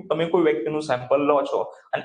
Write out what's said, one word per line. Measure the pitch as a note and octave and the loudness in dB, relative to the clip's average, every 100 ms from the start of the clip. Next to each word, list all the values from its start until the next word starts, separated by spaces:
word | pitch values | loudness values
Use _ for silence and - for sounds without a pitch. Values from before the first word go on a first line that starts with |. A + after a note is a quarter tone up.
| - | -4
તમે | D#3 E3 | -2 0
કોઈ | F#3 | 2
વ્યક્તિનું | D#3 D3 D3+ D3+ | 2 2 -2 -4
સેમ્પલ | D3+ B2 B2+ C#3+ | -2 -4 0 2
લો | C#3+ C#3+ | 4 2
છો | - G2+ - - _ | 2 -2 -4 -10 _
અને | C#3 | -6